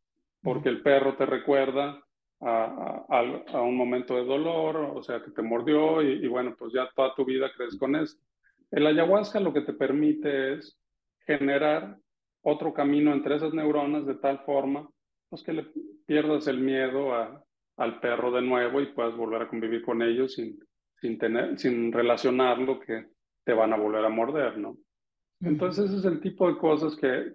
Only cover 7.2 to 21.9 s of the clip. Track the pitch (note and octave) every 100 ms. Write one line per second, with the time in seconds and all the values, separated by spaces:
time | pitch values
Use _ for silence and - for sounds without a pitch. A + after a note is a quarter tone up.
7.2 | C3 C3 C3+ - A#2+ G2+ C3+ D3+ D#3 -
8.2 | _ _ _ _ - - D3+ D#3 E3+ G3+
9.2 | G#3 G#3+ F3+ D3 D3+ - C3 C#3 D3+ D3+
10.2 | D3 C#3 C3+ D3+ - _ _ _ _ _
11.2 | - D3 C#3 C#3 D3+ D#3 G3 - _ _
12.2 | _ _ D#3 D3 E3 D3+ C#3+ D3 D3 C#3
13.2 | C3+ D3 D#3 D#3 D3+ D3 C#3+ D3+ C#3 B2+
14.2 | C#3 C#3 - C#3 C3+ C#3 D3+ _ _ _
15.2 | _ D#3+ - D#3+ - - - - - D3+
16.2 | D3+ D3 C#3 B2+ C3 C3 C3 C3+ C#3 A#2+
17.2 | A2+ C3 _ _ _ - A#2 A2+ B2 A#2
18.2 | B2 B2 B2+ B2 A#2+ C3+ C#3 - A#2 A#2
19.2 | A2 A2+ A2+ A2+ A2+ A#2 A#2+ A#2 A#2 A#2+
20.2 | C3 - A2+ - _ _ _ _ A#2+ A2+
21.2 | A2+ A#2 - - B2+ A#2+ A#2